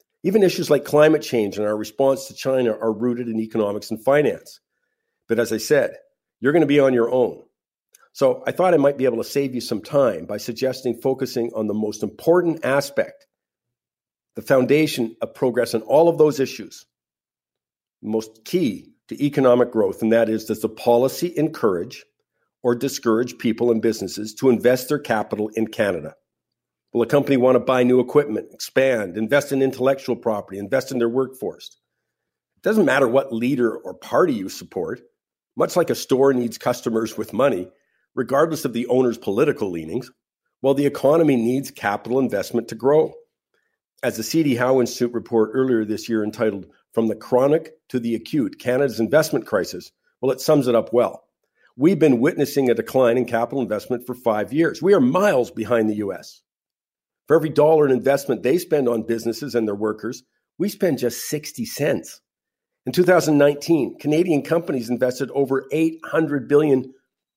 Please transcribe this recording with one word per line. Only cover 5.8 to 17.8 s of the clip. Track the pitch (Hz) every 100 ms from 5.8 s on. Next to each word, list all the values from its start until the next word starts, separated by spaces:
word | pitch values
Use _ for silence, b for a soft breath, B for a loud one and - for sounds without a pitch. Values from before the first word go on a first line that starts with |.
| - - _ _ _ _
you're | 135
gonna | 160
be | 147 143
on | 135
your | 123 117
own. | 127 110 - - _ _ _ _ b b
So | - 135 123 -
I |
thought | 127 185
I | 160
might | 139 139
be |
able | 131 113
to |
save | 110 143 139
you | 123
some | - 104
time | - 147 127 92 90
by | 104
suggesting | - 113 127 127 127
focusing | 117 135 131 127 123 117 110
on | 107
the |
most | 104 107 -
important | 104 - - 175 175 151
aspect, | 127 139 139 - - - _ _ _ _ _ _ _ _ _ _ _ -
the |
foundation | - 135 127 147 151 135 113 -
of | 110
progress | - 127 117 117
on | 113
all | - 139 170
of | 151
those | 151 135
issues, | 131 - 92 - - _ _ _ _ _ _ _ _ _